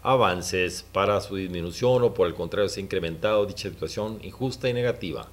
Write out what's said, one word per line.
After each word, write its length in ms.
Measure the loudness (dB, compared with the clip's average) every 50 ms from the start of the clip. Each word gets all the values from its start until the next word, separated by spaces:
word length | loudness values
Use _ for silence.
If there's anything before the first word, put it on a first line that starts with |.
avances 840 | 4 4 4 6 6 4 4 0 -2 -2 0 0 0 0 -2 -8 -14 -2 2
para 260 | 2 4 4 4 2
su 160 | 0 -2 -6
disminución 680 | -4 -4 -4 -4 -4 -4 -6 -4 0 2 4 4 4 4
o, 100 | 2 4
por 140 | 4 2
el 80 | 2 2
contrario, 340 | -4 -6 -2 0 0 0 0
se 100 | 0 -6
ha 40 | -6
incrementado 640 | -4 -4 -2 -2 -4 -4 -2 0 2 2 2 2
dicha 240 | 0 -4 -8 -8 -10
situación 500 | -8 -8 -8 -8 -6 -6 -6 -6 -6 -10
injusta 480 | -12 -14 -8 -6 -6 -6 -4 -4 -4 -2
y 40 | -2
negativa. 540 | 0 0 -2 -2 -4 -6 -8 -8 -8 -10 -14